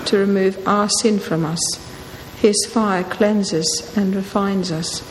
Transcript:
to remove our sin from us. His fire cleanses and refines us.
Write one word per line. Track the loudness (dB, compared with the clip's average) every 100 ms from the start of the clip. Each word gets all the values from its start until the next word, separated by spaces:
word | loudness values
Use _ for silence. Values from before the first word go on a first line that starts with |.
to | 0 2
remove | 4 4 2 2 0
our | 2 2 2
sin | 2 2
from | 0 0
us. | 0 -2 -4 -6 -10 -16 -16 -16 -16 2
His | 2 4 0
fire | 0 2 0
cleanses | -2 2 2 2 0 0 -2 -4 -4 0
and | 0
refines | 0 -2 -2 0 0 -2
us. | -4 -4 -8 -10